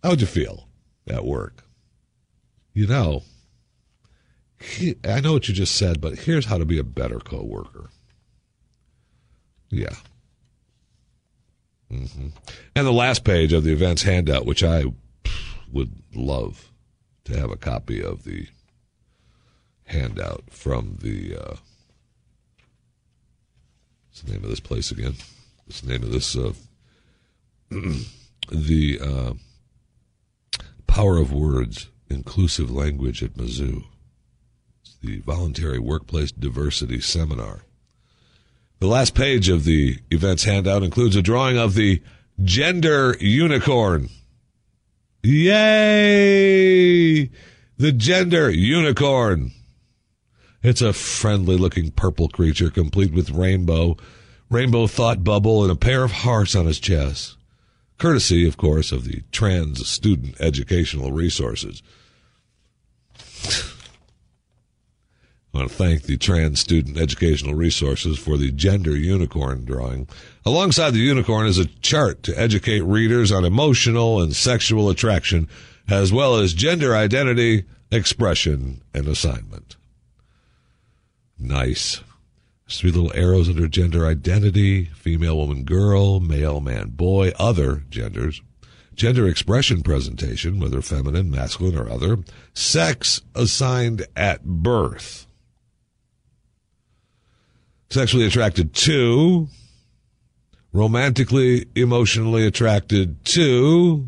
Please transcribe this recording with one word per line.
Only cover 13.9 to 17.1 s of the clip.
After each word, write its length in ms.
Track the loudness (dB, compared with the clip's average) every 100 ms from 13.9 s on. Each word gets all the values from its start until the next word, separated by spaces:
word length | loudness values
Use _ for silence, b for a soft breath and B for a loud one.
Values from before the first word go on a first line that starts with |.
| 0
handout, 420 | 0 0 0 -2 -2
which 180 | 0
I 220 | 0 2 -2 -6 _ _ -8 B B B B
would 200 | -8 -8 -10 -18 -10
love 560 | -6 -6 -8 -12 _ _ _ _ _